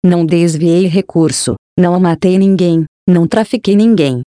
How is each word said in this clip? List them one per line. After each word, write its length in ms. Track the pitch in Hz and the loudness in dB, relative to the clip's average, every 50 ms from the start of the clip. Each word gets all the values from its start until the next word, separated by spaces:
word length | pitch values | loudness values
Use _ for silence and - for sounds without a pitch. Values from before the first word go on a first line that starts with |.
| - | 2
Não 200 | 180 175 175 165 | 2 2 2 0
desviei 600 | 160 175 170 170 170 160 151 165 165 165 175 190 | 0 0 0 0 0 -2 -2 0 0 0 0 0
recurso, 680 | 180 160 196 185 - - 170 160 156 - - - - 113 - _ _ _ - | 0 -2 -2 -4 -2 -2 -2 0 0 -2 -4 -6 -6 -6 -8 _ _ _ 0
não 200 | 180 175 175 185 | 0 0 2 0
matei 380 | 185 175 165 156 - 185 185 190 | 0 0 -2 0 -2 0 0 2
ninguém, 460 | 196 196 190 180 185 175 165 165 160 - _ _ _ - | 2 2 2 0 0 0 0 -2 -2 -4 _ _ _ 0
não 180 | 180 170 170 | 2 2 2
trafiquei 500 | 160 - 220 220 - - 233 _ - 196 | 0 0 -2 -2 -2 -6 -6 _ 0 2
ninguém. 460 | 202 214 233 226 180 156 139 127 123 123 | 2 2 2 2 2 0 -2 -2 -6 -8